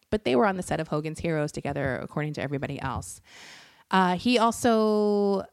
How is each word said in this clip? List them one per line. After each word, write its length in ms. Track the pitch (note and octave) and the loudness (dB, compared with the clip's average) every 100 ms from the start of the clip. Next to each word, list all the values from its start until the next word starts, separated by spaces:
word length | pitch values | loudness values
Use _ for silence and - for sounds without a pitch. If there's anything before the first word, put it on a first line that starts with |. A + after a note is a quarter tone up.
| _ | _
but 140 | G#3+ | -4
they 120 | - B3+ | 0 2
were 80 | A3 | 2
on 80 | F#3+ | 0
the 80 | |
set 160 | F3+ D#3 | -4 -4
of 80 | D#3+ | -2
Hogan's 320 | D3+ D#3 D#3+ | -4 -4 -6
Heroes 320 | E3+ D#3 D3+ | -4 -2 -2
together, 480 | - C#3 C#3+ C#3 B2 | -4 -6 -4 -2 -4
according 320 | - - D3+ | -6 -6 -6
to 80 | D3+ | -4
everybody 400 | C#3 C#3+ C#3+ C#3 | -6 -4 -6 -6
else. 380 | C3+ A2 - - _ - - - - _ _ | -6 -6 -8 -16 _ -20 -20 -20 -20 _ _
Uh, 240 | F#3 F3+ F3+ | 2 4 2
he 240 | A#3+ A#3+ | 2 4
also 1040 | A3+ A3+ A#3+ A3 G#3+ G#3 G#3 G#3 G3+ G3 F#3+ | 4 2 2 4 4 4 2 4 2 0 -4